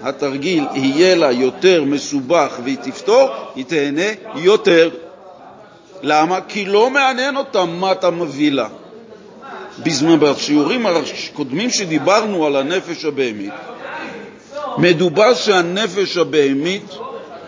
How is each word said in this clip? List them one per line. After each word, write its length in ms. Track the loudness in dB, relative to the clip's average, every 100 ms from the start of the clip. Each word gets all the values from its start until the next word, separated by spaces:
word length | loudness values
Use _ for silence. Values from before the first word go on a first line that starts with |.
התרגיל 600 | -8 -4 -4 -2 -2 0 -2
יהיה 420 | -2 0 4 4 6
לה 160 | 4
יותר 520 | 2 0 2 4 4
מסובך 760 | 2 -2 -2 -4 2 2 2 -2
והיא 140 | -6 -6
תפתור, 480 | -8 -6 2 4 4 0 -12 -12
היא 100 | -4
תהנה 460 | -2 0 -2 -2 -4 -12 -2
יותר. 540 | 2 4 6 6 4 0 -18 -20 -20 -20 -20 -20 -20 -20 -20 -8
למה? 380 | 0 2 2 -2 -4
כי 180 | -8 0
לא 240 | 2 4
מעניין 480 | 4 0 0 -2 -4
אותה 280 | -2 0 0
מה 260 | -2 -2
אתה 180 | 0 0
מביא 420 | 0 -6 0 0
לה. 160 | 0 -4 -8 -20 -20 -20 -20 -20 -20 -18 -16 -16 -6
בזמן, 360 | -4 0 4 4
בשיעורים 680 | 4 2 0 2 2 0 0
הקודמים 840 | 0 -2 -10 -12 -10 -6 -4 -2
שדיברנו 760 | -4 -2 0 2 2 2 -2 0
על 100 | 0
הנפש 500 | 0 -4 -4 -6 -6
הבהמית, 480 | -2 -4 -4 -10 -12 -14 -14 -12 -12 -12 -14 -18 -20 -16 -10 -6 2
מדובר 560 | 2 4 2 4 4
שהנפש 840 | 4 2 2 2 -2 -4 -2 -2 0
הבהמית 720 | 0 4 2 2 -2 -4 -8 -14 -14 -14 -16 -16